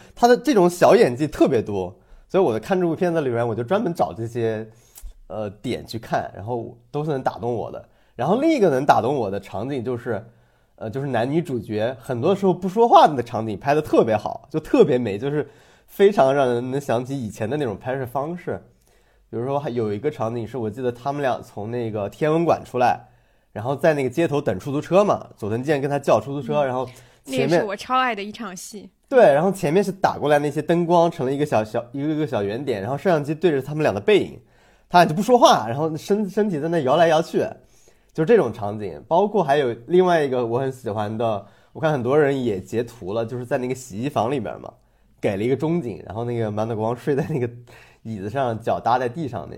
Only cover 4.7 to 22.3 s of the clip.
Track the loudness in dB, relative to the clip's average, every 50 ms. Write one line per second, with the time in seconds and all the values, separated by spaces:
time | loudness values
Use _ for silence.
4.7 | -16 _ _ _ -20 -18 -18 -18 -18 -18 -16 -12 -10 -8 -8 -8 -10 -10 -8 -8
5.7 | -8 -8 -8 -10 -12 -12 -8 -4 -4 -4 -4 -6 -10 -12 -8 -8 -6 -6 -8 -10
6.7 | -14 -18 _ _ -8 -6 -4 -2 -2 -2 -2 -4 -4 -4 -4 -4 -4 -4 -6 -8
7.7 | -10 -14 -16 _ _ _ _ _ _ -4 -2 0 0 2 2 2 2 4 4 4
8.7 | 2 2 4 4 4 4 4 2 0 0 -2 -2 -4 -6 -8 -8 -8 -8 -6 -6
9.7 | -6 -6 -6 -6 -6 -6 -6 -6 -6 -6 -8 -12 -20 _ _ _ _ _ _ _
10.7 | _ -12 -10 -8 -8 -6 -6 -2 -2 0 0 0 0 0 -2 -2 -4 -6 -6 -4
11.7 | -4 -2 -2 -2 -4 -6 -8 -6 -4 0 0 0 2 2 2 0 0 0 -2 -2
12.7 | 2 4 4 8 8 8 8 6 4 0 -4 -4 -4 -6 -4 -4 -6 -4 0 0
13.7 | 0 0 0 0 2 2 4 4 2 0 -2 -4 -8 -10 -12 -8 -8 -8 -4 2
14.7 | 6 6 6 6 4 0 0 -2 -4 -4 -4 -4 -4 -4 -6 -6 -10 _ _ _
15.7 | _ _ _ _ 0 4 4 4 6 4 4 4 4 2 2 2 0 -2 -2 -4
16.7 | -6 -4 -2 -2 -2 -2 -2 -4 -6 -6 -6 -8 -8 -6 -6 -4 -4 -4 -4 -4
17.7 | -6 -6 -8 -6 -6 -6 -6 -6 -6 -6 -6 -6 -8 -10 -8 -8 -8 -10 -10 _
18.7 | _ _ _ _ _ _ _ _ _ _ _ -12 -8 -6 -4 -4 -4 -4 -4 -4
19.7 | -4 -2 -2 -2 -2 -4 -4 -4 -4 -4 -4 -4 -4 -6 -8 -8 -8 -6 -6 -6
20.7 | -6 -4 -4 -4 -4 -4 -6 -6 -4 -2 -2 -2 -2 -4 -6 -12 -12 -12 -10 -8
21.7 | -6 -6 -6 -4 -4 -4 -6 -6 -4 -2 0 0